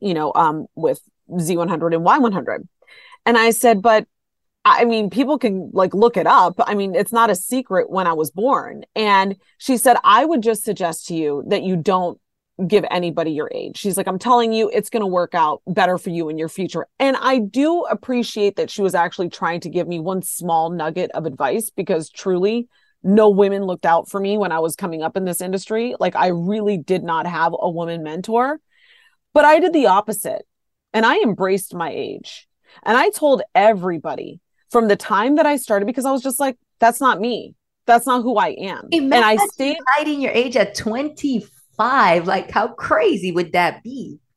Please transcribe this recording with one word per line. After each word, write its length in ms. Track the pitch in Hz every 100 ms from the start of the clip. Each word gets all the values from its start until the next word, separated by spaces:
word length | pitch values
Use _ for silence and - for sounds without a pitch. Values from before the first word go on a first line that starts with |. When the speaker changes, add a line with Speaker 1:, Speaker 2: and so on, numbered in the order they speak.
Speaker 1:
you 120 | 202
know, 180 | 165 151 -
um, 320 | 165 156 -
with 280 | - 156 - _ _ - 175
Z 200 | 160 170
one 100 | 170
hundred 260 | 165 165
and 120 | 165 170
Y 120 | 285
one 140 | 233
hundred. 340 | 190 123 - - _ _ - - - -
And 120 | 233
I 120 | 226
said, 320 | 226 247 208
"But 260 | 233 220 - _ _ _ _ _ 214
I 180 | -
mean, 260 | 240 226 208
people 280 | 196 269 294
can, 320 | 240 190 160
like, 200 | - 185
look 240 | 185 233 202
it 100 | 160
up. 280 | 185 175 -
I 160 | - 202
mean, 180 | 196
it's 200 | 180 202
not 160 | 233 226
a 60 | 185
secret 540 | - 254 254 185 -
when 180 | 190 175
I 60 |
was 160 | 160 156
born." 540 | 175 247 214 - 214 - -
And 420 | 214 196 196 190 _ _
she 200 | - 247
said, 200 | 262 240
"I 220 | - 214 311
would 160 | 320
just 220 | 220 214
suggest 440 | - 185 175 160 -
to 80 | 165
you 280 | 151 143 -
that 160 | 196
you 140 | 185 185
don't 420 | 156 185 175 - _ _ _ - 180
give 160 | 202 165
anybody 400 | 180 175 165 160
your 180 | 151 139
age." 240 | - 95 -
She's 180 | 208 185
like, 120 | 190
"I'm 120 | 185
telling 320 | 247 247 226
you, 180 | 220 220
it's 200 | - 214
gonna 180 | 233 196
work 260 | 180 175
out 280 | 175 156 - -
better 320 | 185 180 180
for 120 | -
you 180 | 170 156
in 80 | 156
your 120 | 160
future." 380 | - 180 170 - -
And 160 | 269 262
I 180 | 247 262
do 440 | 202 247 294 349
appreciate 720 | - 226 - 247 226 220 202 -
that 120 | 165
she 120 | -
was 140 | 190 175
actually 340 | - - 175
trying 320 | - 175 170
to 80 | 170
give 180 | 175 165
me 120 | 175
one 220 | 160 185
small 480 | 175 - 170 165 165
nugget 420 | 170 156 190 175
of 140 | - 160
advice, 440 | 131 139 185 220
because 400 | - 185 165 156
truly 580 | - 196 180 196 233 240 _ _ _
no 280 | 180 208 214
women 340 | 196 202 196
looked 220 | 196 175 175
out 240 | 170 -
for 100 | 196
me 180 | 196 208
when 140 | 190
I 80 | 160
was 160 | 165 -
coming 260 | 190 160
up 140 | 156 190
in 80 |
this 180 | 185 170
industry. 540 | 185 190 - 220 240 -
Like, 180 | 185 180
I 100 | 180
really 500 | 175 175 214 208 196
did 260 | 135 185
not 220 | 170 165 175
have 280 | 165 170 165
a 120 | 180
woman 340 | 170 170 170
mentor, 560 | 156 160 185 226 262 311 _ _ _ _ _ _ _
but 120 | 302 294
I 140 | 311
did 120 | 359
the 160 | 330 220
opposite. 580 | 185 - 208 - - - _ _ _ _
And 120 | 214 226
I 140 | 339
embraced 520 | 320 185 190 190 -
my 180 | 175 160
age. 560 | - 113 92 - - - _ _ -
And 140 | - 240
I 120 | 370
told 320 | - 302 254 - 180
everybody 840 | 208 208 180 165 160 135 - 165 _ _ _
from 160 | 240 220
the 80 | 196
time 400 | - 202 233 302
that 100 | 311
I 80 | 294
started, 300 | - 202 202
because 200 | 254 262
I 60 |
was 100 | 269
just 180 | 269 247
like, 180 | 277 254 _ _
"That's 220 | 233 247
not 180 | 262 180
me. 360 | 233 208 78 _ _ _ -
That's 180 | 240 254
not 160 | 254
who 160 | 233 214
I 120 | 175
am." 400 | - 190 - -
And 220 | 330 269
I 200 | 247 220
Speaker 2:
Imagine 160 | 214 403
Speaker 1:
stayed 280 | - 269 320 254
Speaker 2:
hiding 340 | 285 302 285
your 100 | 262
age 240 | 226 254 233
at 200 | 190 -
twenty-five. 1500 | 214 233 294 - 285 233 - _ _ - 226 269 202 170 170
Like, 240 | 196 -
how 180 | 202 240
crazy 600 | - - 320 453 226 185
would 220 | 170 165
that 280 | 175 170 165
be? 360 | 226 269 160 147 _